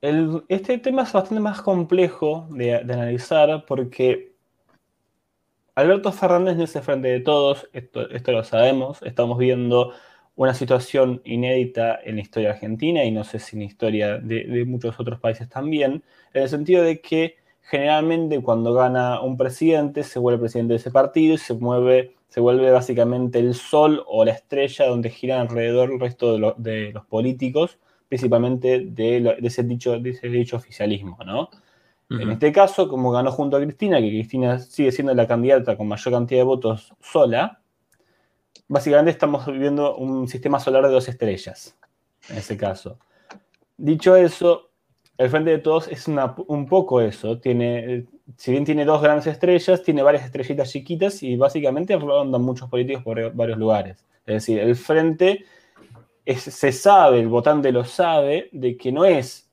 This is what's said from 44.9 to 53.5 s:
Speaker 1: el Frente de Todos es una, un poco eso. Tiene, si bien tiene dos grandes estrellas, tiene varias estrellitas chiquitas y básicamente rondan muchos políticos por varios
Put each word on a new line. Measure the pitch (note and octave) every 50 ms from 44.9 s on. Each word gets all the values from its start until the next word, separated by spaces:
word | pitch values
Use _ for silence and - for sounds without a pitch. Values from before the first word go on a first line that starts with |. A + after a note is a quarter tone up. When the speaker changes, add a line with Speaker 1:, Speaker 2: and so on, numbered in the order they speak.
| _ _ _ _ _ _
Speaker 1:
el | B2+ B2+
Frente | B2+ D#3 D#3 E3
de | D#3+ D3+
Todos | - D#3 D#3 D#3+ D#3+ -
es | C#3 B2+ - -
una, | D#3 C#3+ C3+ B2+ B2+ - F#3 -
un | D3+ D3 C#3+ C3+
poco | F#3 F#3+ F#3 F#3 C3 B2
eso. | A#2 G#2+ G#2 - - G#2+ A#2 A#2+
Tiene, | _ C3 B2 A#2+ A#2+ A#2+ A#2+ A#2+ A2+ B2 B2+ B2 B2 _ _ - _ - - _
si | - -
bien | B2+ C#3 D3
tiene | D3+ D#3 D3+ D3
dos | C#3+ D#3 D3+
grandes | D3 D3 D3+ D3+ C#3+ D#3+
estrellas, | D3+ D#3 - F3 F3+ E3+ E3+ - F#3 F3+ F#3
tiene | - D#3+ D3
varias | C3+ C#3+ D3 C#3+ C3
estrellitas | - - C#3 C3+ - C#3+ C#3+ C#3 B2+
chiquitas | - C#3+ C3 - F3 D#3+ F#3+ G3+ G3 - -
y | C3 B2
básicamente | A#2+ C3 C#3 C#3 D#3+ C#3+ C3+ C3 C#3+ F3 F#3+ G#3 F3
rondan | D3+ D3 C#3 C#3+ C#3+ C3+ C3 B2
muchos | B2 B2+ B2+ B2 C3 B2
políticos | - B2 B2+ B2+ C#3 B2+ B2
por | A#2 A2+ A2+ A2+ A2+ -
varios | A#2 A#2 A2+